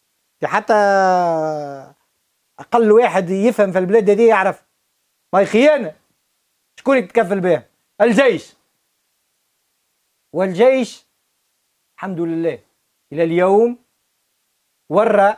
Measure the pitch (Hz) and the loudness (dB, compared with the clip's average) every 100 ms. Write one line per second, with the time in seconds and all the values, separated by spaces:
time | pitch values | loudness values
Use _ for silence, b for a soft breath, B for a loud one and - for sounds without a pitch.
0 | _ _ _ _ 147 202 208 214 202 196 | _ _ _ _ -6 -4 0 0 2 2
1 | 190 180 170 165 156 151 143 139 151 _ | 2 0 -2 -2 -4 -8 -10 -16 -20 _
2 | _ _ _ _ _ - - - 220 220 | _ _ _ _ _ -20 -4 0 4 4
3 | 226 180 175 190 226 214 196 180 185 226 | 2 -2 -4 -2 0 0 0 -2 0 0
4 | 202 202 233 202 190 - _ _ _ _ | 2 2 2 2 0 -6 _ _ _ _
5 | _ _ _ 190 196 214 294 285 170 - | _ _ _ -2 0 2 2 2 -4 -14
6 | _ _ _ _ _ _ _ - - 262 | _ _ _ _ _ _ _ -8 -2 -2
7 | 180 233 180 196 180 151 - _ _ - | 0 -2 -2 -2 -2 -2 -6 _ _ -2
8 | 226 214 262 180 - _ _ _ _ _ | 0 2 2 0 -8 _ _ _ _ _
9 | _ _ _ _ _ _ _ _ _ _ | _ _ _ _ _ _ _ _ _ _
10 | _ _ _ 156 190 180 254 262 233 - | _ _ _ -6 -4 0 2 2 -2 -10
11 | _ _ _ _ _ _ _ _ _ - | _ _ _ _ _ _ _ _ _ -16
12 | 190 165 170 165 165 120 _ _ _ _ | -12 -8 -6 -4 -6 -8 _ _ _ _
13 | _ 147 165 170 180 202 233 240 _ _ | _ -4 -2 0 2 2 2 -4 _ _
14 | _ _ _ _ _ _ _ _ - 170 | _ _ _ _ _ _ _ _ -4 -2
15 | 226 202 202 | 2 2 2